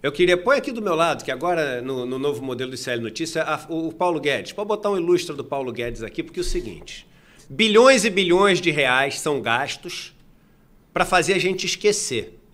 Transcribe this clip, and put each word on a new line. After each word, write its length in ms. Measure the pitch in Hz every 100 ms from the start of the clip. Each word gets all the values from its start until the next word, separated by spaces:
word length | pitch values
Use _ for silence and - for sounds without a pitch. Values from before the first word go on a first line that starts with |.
eu 100 | 139
queria, 240 | 143 180 180
põe 220 | 180 277
aqui 120 | -
do 120 | 233
meu 120 | 208
lado, 300 | 160 165 139
que 60 | -
agora 500 | 127 170 170 147 123
no, 240 | 127 131
no 140 | 123 131
novo 240 | 143 131
modelo 280 | 131 123 131
do 40 |
I 40 | 127
C 120 | -
L 120 | 120
Notícia, 400 | 113 104 165 165
a, 220 | 151 151 -
o, 180 | 165 160
o 40 |
Paulo 280 | - 180 165
Guedes. 320 | 143 127 92
Pode 160 | - 208
botar 220 | 208 208
um 80 | 196
ilustre 360 | 170 175 -
do 80 | 139
Paulo 300 | 120 139 127
Guedes 300 | 113 120 117
aqui, 200 | 110 -
porque 180 | - 185
é 20 |
o 20 |
seguinte: 640 | 175 - 110 80 - - - - _ - -
bilhões 560 | 135 220 196 262 262
e 60 | 214
bilhões 500 | 185 185 175 202 170
de 100 | 160
reais 480 | 147 131 127 139 -
são 220 | 156 139
gastos 760 | 113 117 143 - 175 - - _ - _ _ _ _ _ _
pra 140 | 170 175
fazer 260 | 180 156
a 60 | 190
gente 260 | 185 185
esquecer. 760 | 175 - 208 202 - 117 - - _